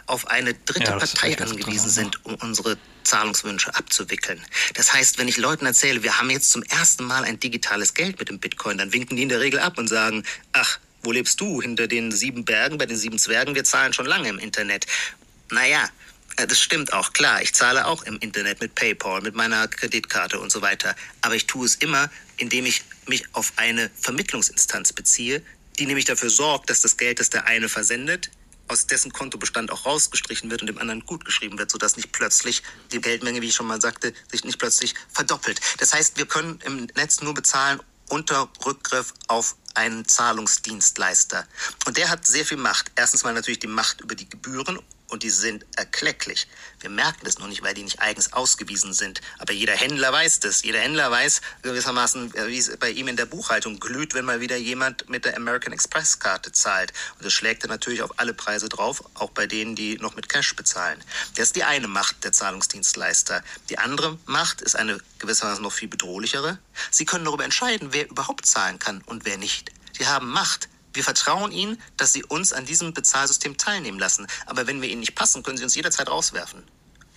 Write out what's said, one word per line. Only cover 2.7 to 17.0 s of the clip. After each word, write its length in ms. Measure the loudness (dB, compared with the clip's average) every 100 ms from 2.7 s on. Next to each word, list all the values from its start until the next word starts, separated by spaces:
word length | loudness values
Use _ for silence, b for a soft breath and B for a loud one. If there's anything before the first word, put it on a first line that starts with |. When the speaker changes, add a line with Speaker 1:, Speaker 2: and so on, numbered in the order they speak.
| -2 -6 -4
Speaker 1:
Zahlungswünsche 720 | 2 4 2 0 -2 -2 -2 -2
abzuwickeln. 680 | -2 -2 0 -4 -4 -6 -6 B B
Das 180 | 4 6
heißt, 280 | 6 6 4
wenn 80 | 2
ich 100 | 2
Leuten 300 | 2 2 4
erzähle, 340 | 6 6 4
wir 160 | 2 2
haben 140 | 2
jetzt 200 | 2 4
zum 120 | 2
ersten 400 | 2 4 6 4
Mal 200 | 2 0
ein 160 | 0 -2
digitales 540 | -4 -2 -2 2 2
Geld 240 | 2 0 -2
mit 120 | -8
dem 100 | -6
Bitcoin, 400 | -6 -4 -4 -2
dann 140 | 0
winken 220 | 0 0 0
die 80 |
in 60 | 2
der 120 | 2
Regel 180 | 2 2
ab 180 | 0 0
und 100 | 0
sagen, 360 | 2 2 0 B B -2
„Ach, 280 | 2 2 -2 -8 _
wo 80 | -2
lebst 280 | 0 2 0
du? 220 | 0 -2
Hinter 260 | -2 -2 0
den 240 | 0 0
sieben 340 | -2 -2 -4 0
Bergen, 340 | 2 2 0
bei 80 | -2
den 100 | -2
sieben 220 | -2 0
Zwergen? 340 | 2 2 2
Wir 100 | 2
zahlen 300 | 2 4 4
schon 140 | 2 2
lange 200 | 0 0
im 120 | -4
Internet.“ 480 | -6 -4 -2 -2 -2 B B B -20 -20 -2
Naja, 360 | 2 4 4 2 -4 B B -10 -4
äh, 100 | 2
das 120 | 4
stimmt 340 | 4 2 0
auch, 200 | 0